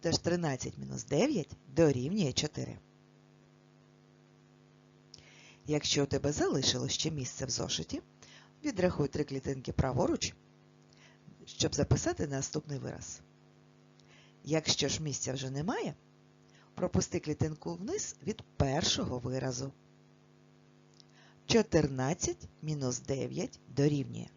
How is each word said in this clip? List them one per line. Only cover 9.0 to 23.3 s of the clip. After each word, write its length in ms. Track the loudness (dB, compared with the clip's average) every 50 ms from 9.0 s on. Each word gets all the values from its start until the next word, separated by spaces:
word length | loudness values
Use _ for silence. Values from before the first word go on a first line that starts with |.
| 0 0
три 160 | 2 -2 -2
клітинки 480 | -2 -2 -4 -2 -2 -4 -4 -4 -6 0
праворуч, 600 | 2 2 2 4 2 2 2 2 0 0 -4 -6 -8 -20 -20 -20 -20 -20 -20 -20 -20 -20 -20 -20 -20 -20 -20 -20 -20 -20 -20 -20 -20 -18
щоб 300 | -18 -6 -2 -2 -2 2
записати 520 | 2 4 4 4 4 4 0 0 0 -2
наступний 520 | -2 -2 -4 -4 -2 -4 -6 -6 -4 -8 -6
вираз. 420 | -6 -8 -8 -10 -12 -14 -14 -16 -18 -20 -20 -20 -20 -20 -20 -20 -20 -20 -20 -20 -20 -20 -20 -20 -20 -20 -20 -20 -20 -20 -20 -16 -6
Якщо 440 | 0 0 0 2 2 0 2 2 0
ж 140 | 0 0 -2
місця 300 | -4 -4 -4 -4 -4 -4
вже 180 | -4 -4 -4
немає, 440 | -4 -2 -2 -2 -2 -2 -2 -4 -6 -8 -14 -20 -20 -20 -20 -20 -20 -20 -20 -20 -20 -20 -20 -18 -6
пропусти 460 | -4 -4 2 2 2 0 2 -2 -4
клітинку 540 | -2 -2 -2 0 0 -2 -2 -6 -8 -8 -6
вниз 420 | -6 -6 -4 -4 -4 -4 -6 -10 -10 -6
від 200 | -6 -6 -6 -8 -20 -2
першого 640 | 0 0 2 2 2 2 2 2 0 0 -2 -2 -4
виразу. 540 | -4 -2 -4 -2 -2 -2 -4 -4 -6 -8 -10 -14 -20 -20 -20 -20 -20 -20 -20 -20 -20 -20 -20 -20 -20 -20 -20 -20 -20 -20 -20 -20 -20 -20 -20 -20 -20 -20 -20 -20 -20 -20 -20 -20 -2
Чотирнадцять 1000 | 4 6 6 6 6 4 4 4 4 2 0 0 0 0 0 -2 -4 -4 -4 -8 -18 -18 -10 -4
мінус 380 | -4 -2 0 0 0 -2 -2
дев'ять 600 | -2 -2 -2 -2 -2 -4